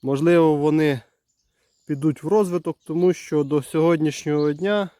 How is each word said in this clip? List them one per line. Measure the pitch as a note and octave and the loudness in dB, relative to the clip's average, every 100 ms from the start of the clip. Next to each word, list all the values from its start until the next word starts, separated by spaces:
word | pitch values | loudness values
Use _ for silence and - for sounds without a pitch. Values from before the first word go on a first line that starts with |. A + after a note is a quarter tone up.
Можливо, | C3 C#3 D#3+ F3 D#3+ D3 | -2 0 4 4 4 2
вони | D3+ D#3 D#3 C3+ - _ _ _ _ _ _ _ _ | 2 2 2 -2 -8 _ _ _ _ _ _ _ _
підуть | D3 D#3 C#3 | -4 -2 -2
в | D3+ | -2
розвиток, | G#3+ G3 F3 E3 D#3 - | 0 0 -4 -6 -10 -8
тому | E3 F3+ | 0 0
що | F3 - D3+ | 0 -2 -2
до | C#3+ D3 | 0 -2
сьогоднішнього | C3+ D#3+ E3 E3 D#3 C#3+ - D3 D3 | -2 0 2 2 0 -4 -4 -2 -2
дня | D3 F#3+ G#3 F#3+ | -2 -2 -2 -4